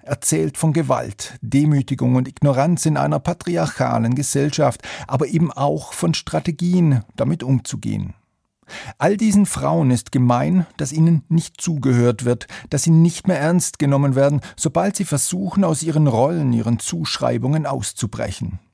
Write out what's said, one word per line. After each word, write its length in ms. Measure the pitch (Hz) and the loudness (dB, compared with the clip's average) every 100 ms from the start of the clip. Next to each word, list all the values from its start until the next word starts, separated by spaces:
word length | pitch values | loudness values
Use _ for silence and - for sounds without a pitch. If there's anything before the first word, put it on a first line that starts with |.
erzählt 560 | - 135 - 160 160 - | -6 -6 -2 -2 -2 0
von 140 | 160 | 0
Gewalt, 640 | 151 139 123 64 - - - | 0 0 -2 -4 -10 -14 -12
Demütigung 720 | 110 135 151 147 131 127 123 | -2 2 4 2 0 0 2
und 140 | 127 127 | 2 0
Ignoranz 580 | - 147 131 151 175 165 | 0 2 2 2 2 0
in 120 | 147 | 0
einer 220 | 143 151 | 0 0
patriarchalen 920 | - 170 - 170 156 - 127 120 113 | -2 -4 -4 -2 -2 -2 0 0 0
Gesellschaft, 680 | 127 139 143 143 139 139 - - - - | 0 -2 0 0 2 0 0 -10 -14 -6
aber 180 | 131 147 | -2 0
eben 260 | 160 160 | 0 0
auch 400 | - 143 151 - | 0 -2 -2 -6
von 200 | - 165 | -4 -2
Strategien, 920 | 160 - 156 - 151 175 180 165 131 - - | -2 -2 -4 -4 -4 0 4 4 2 0 -4
damit 260 | 117 165 | -2 -2
umzugehen. 720 | 127 131 - 117 107 104 95 - _ _ _ _ - - - - | 0 0 -2 -8 -6 -6 -6 -12 _ _ _ _ -20 -18 -16 -2
All 180 | 160 208 | 0 2
diesen 300 | 220 202 202 | 2 2 2
Frauen 420 | - 139 131 131 | 0 0 2 2
ist 220 | 123 - | 0 0
gemein, 560 | 135 123 123 147 185 165 - | 0 2 2 2 2 0 -4
dass 180 | 131 | -4
ihnen 300 | 151 165 165 - | 2 4 4 2
nicht 300 | 165 - - | -2 -2 -6
zugehört 640 | - 156 135 123 120 110 120 | -6 -2 2 4 4 2 -2
wird, 220 | 120 - - - | -2 -4 -16 -6
dass 140 | 143 | -2
sie 80 | - | 4
nicht 360 | 160 170 - - | 6 6 2 -2
mehr 120 | 165 | 0
ernst 400 | 151 175 - - | 2 0 0 -2
genommen 340 | 143 139 143 | 0 2 2
werden, 280 | 131 139 147 - - | 4 4 2 -4 -4
sobald 420 | 160 165 190 - | -2 0 0 -2
sie 80 | 185 | -2
versuchen, 580 | 143 - 180 190 196 | -2 -2 -2 -2 0
aus 180 | 185 151 | 0 0
ihren 240 | 165 151 147 | 0 2 2
Rollen, 480 | 113 135 170 139 | 4 2 2 0
ihren 240 | 117 110 117 | 0 0 -2
Zuschreibungen 880 | - 170 156 - 123 120 123 156 147 | -2 -6 -4 -2 -2 0 0 -2 -2
auszubrechen. 920 | 131 110 - 110 - - - - 90 _ | -4 -6 -6 -6 -6 -8 -6 -8 -10 _